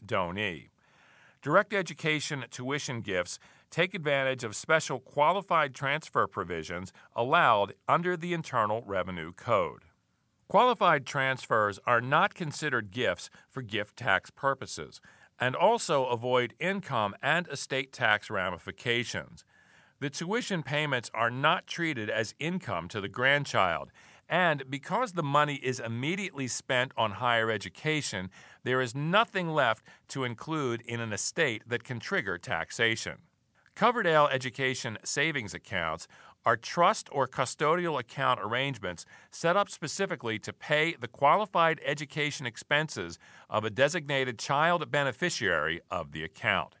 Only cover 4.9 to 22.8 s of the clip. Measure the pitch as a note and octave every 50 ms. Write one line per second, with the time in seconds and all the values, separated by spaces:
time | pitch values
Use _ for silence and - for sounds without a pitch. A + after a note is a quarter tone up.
4.9 | C#3+ A#2+ - - - D3 D3 D#3 F3+ G3+ F3+ - F3+ D#3+ D3+ C#3 B2 - C#3+ C3+
5.9 | C#3+ D3+ - - - B2+ G#2+ F#2+ - G#2+ F#2 F2 F2+ E2 D#2 E2 F2 F2 F#2 -
6.9 | - - - _ _ A2 A#2+ C3 D#3 F3 D#3+ C3 A#2 G2+ G2+ G2 - _ _ -
7.9 | C#3 D#3+ F3 F3+ F3+ E3+ E3+ F3+ E3+ E3+ - - C3+ A#2+ G#2+ G#2 G#2+ A2+ B2 G2+
8.9 | G2 F#2 F2+ F#2 F2+ E2+ D#2+ E2+ F2 - - B2 A#2 G2 E2+ D2+ A#1 - - _
9.9 | _ _ _ _ _ _ _ _ _ _ _ - - G3 A#3+ B3+ A#3+ - G3+ F3+
10.9 | D#3+ C#3+ B2 - - C#3+ C3 C3 C3 B2+ - - B2 A2 G#2+ G2+ G2 - - A#2+
11.9 | A#2+ A#2 A#2+ C3 C#3+ E3 F#3+ G3+ - - F#3 D3 C3 - D#3 D3+ C3 A#2 G#2+ G2+
12.9 | F#2 B2 A#2+ G2 F2+ - - - - - - _ _ C3+ B2+ G2 G#2+ G2+ G#2 -
13.9 | _ - B2+ G#2+ F#2+ F2+ - - - - - C#3 C3+ - A2+ F#2+ - - D2+ C2
14.9 | - - - - - _ - _ _ - B2 B2+ C3 D3+ E3+ G#3 A#3+ A#3 - -
15.9 | D#3+ C#3 C3 B2+ A#2+ A2+ A#2+ B2+ B2+ B2 B2 A#2 A#2 - D#3+ F3+ G3 G3+ - -
16.9 | C#3 A#2 G#2+ G2+ F#2+ - - C3+ D#3 E3+ F3 - C#3+ - - - C#3 C3 C#3 -
17.9 | - - B2+ A2 G#2 G#2 - - A2 G2 F2+ F#2+ F2 E2 - F#2+ F#2 - - B2
18.9 | A#2 A#2+ A#2 - - F#2 C#2 - - - - _ _ _ _ _ _ _ _ _
19.9 | _ _ C3 C#3+ - - E3 F3 G#3 A#3+ - - G3+ E3 C#3+ B2 D3 D3 D#3 D3
20.9 | C3+ B2 A2 - - - A#2 A#2 A#2+ C3 C#3+ D#3 F3 F#3+ - - - - E3+ D#3+
21.9 | D3+ A#2+ G#2+ G#2+ A2 A2 A2+ - - - C#3 E3 F#3 F3+ - - G2 E2+